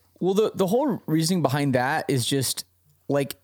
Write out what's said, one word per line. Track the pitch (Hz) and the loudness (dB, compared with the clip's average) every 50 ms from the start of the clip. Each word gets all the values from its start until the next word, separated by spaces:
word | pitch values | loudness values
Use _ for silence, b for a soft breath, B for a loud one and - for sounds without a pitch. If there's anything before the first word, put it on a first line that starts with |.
| _ _ _ - | _ _ _ -4
Well, | 165 180 196 | -2 0 0
the, | 190 220 185 - | 2 0 0 0
the | 165 196 | -2 0
whole | 175 202 247 294 294 190 - - | 0 2 0 0 0 -2 -4 -4
reasoning | - 151 160 160 160 190 180 147 | -2 0 0 0 2 0 2 0
behind | 135 127 147 143 143 127 | 2 2 2 2 2 2
that | 127 123 131 151 160 - - | 2 2 2 0 -2 -2 0
is | 143 131 113 | 0 0 0
just, | - 139 139 127 - - - - _ _ _ _ _ _ _ _ - | 0 0 0 0 -2 -4 -6 -10 _ _ _ _ _ _ _ _ -2
like, | 139 143 143 139 - - | -2 -2 -2 -2 -6 -10